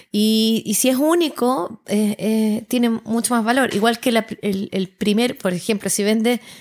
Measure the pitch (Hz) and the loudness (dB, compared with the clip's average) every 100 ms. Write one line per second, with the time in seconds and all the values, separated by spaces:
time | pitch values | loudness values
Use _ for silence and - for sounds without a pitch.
0 | - 208 214 220 220 226 - 208 254 254 | -6 0 2 4 2 0 0 0 0 2
1 | 302 339 320 - 240 262 349 - - 208 | 2 2 0 0 0 0 -4 -10 -4 0
2 | 214 208 214 220 220 214 226 254 240 226 | 0 0 -2 0 0 -2 -2 0 0 -2
3 | - 233 233 240 220 254 254 202 226 226 | -4 -4 0 0 2 2 0 2 0 2
4 | 254 226 220 196 208 190 202 196 185 _ | 0 0 -2 -6 -4 -4 -4 -4 -6 _
5 | 208 208 247 - 190 175 - 208 196 - | 0 2 0 -2 -4 -4 -4 -4 -2 -2
6 | 202 220 220 240 - - | 0 2 0 -2 -6 -20